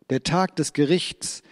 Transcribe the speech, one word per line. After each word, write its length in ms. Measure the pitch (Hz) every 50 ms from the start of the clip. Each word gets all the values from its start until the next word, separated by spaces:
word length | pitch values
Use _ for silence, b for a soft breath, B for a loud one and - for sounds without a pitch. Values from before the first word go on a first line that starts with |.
| _ -
Der 140 | 127 131 -
Tag 320 | - 160 180 185 180 -
des 160 | - 147 -
Gerichts 720 | - - 147 135 175 175 - - - - - - - - b b